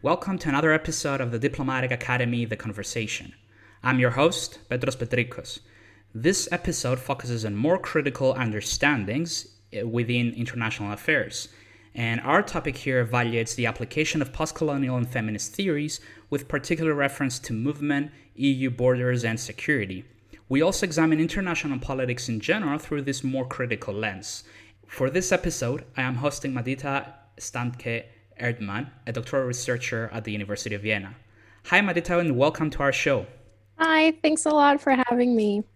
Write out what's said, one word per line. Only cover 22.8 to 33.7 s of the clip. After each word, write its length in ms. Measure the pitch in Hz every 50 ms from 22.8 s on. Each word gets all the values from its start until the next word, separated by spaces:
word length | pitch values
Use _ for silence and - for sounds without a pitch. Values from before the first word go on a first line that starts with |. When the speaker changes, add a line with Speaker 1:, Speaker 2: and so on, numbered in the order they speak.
| - - 156 147
Speaker 1:
this 220 | 135 139 139 131 -
more 240 | 131 131 131 127
critical 480 | 127 - - 127 123 117 104 - - 101
lens. 480 | 104 110 107 95 95 98 - - - - - - - - - - _ _
For 240 | _ - - 131 135
this 220 | 143 185 185 -
episode, 520 | 196 180 - 180 156 - 131 117 131 156 - - -
I 60 | - 127
am 120 | 127 131
hosting 380 | 120 131 147 143 - - 143 131
Madita 600 | 127 117 127 135 135 135 143 139 139 - - - - - _ _
Stanke 680 | - - - - 127 123 123 120 123 - 120 117 117 - - - - _ _ - -
Erdman, 480 | 120 120 120 120 107 98 98 110 147 135 - - -
a 40 | -
doctoral 360 | 113 120 120 - - 135 131
researcher 640 | 123 123 123 - - 123 123 123 - - 113 113 113 -
at 100 | 117 107
the 80 | 110
University 440 | 104 104 101 98 104 - - 117 104
of 80 | 104 101
Vienna. 320 | 107 107 101 98 95 113 - - _ _ - - - - - _
Hi, 140 | - 180 185
Madita, 400 | 208 196 175 170 170 - 175 170
and 180 | 170 160 135
welcome 320 | 120 135 151 156 - 165 156
to 140 | - - 139
our 100 | 139 127
show. 320 | - - 151 139 110 90 - - - - - - _ _ _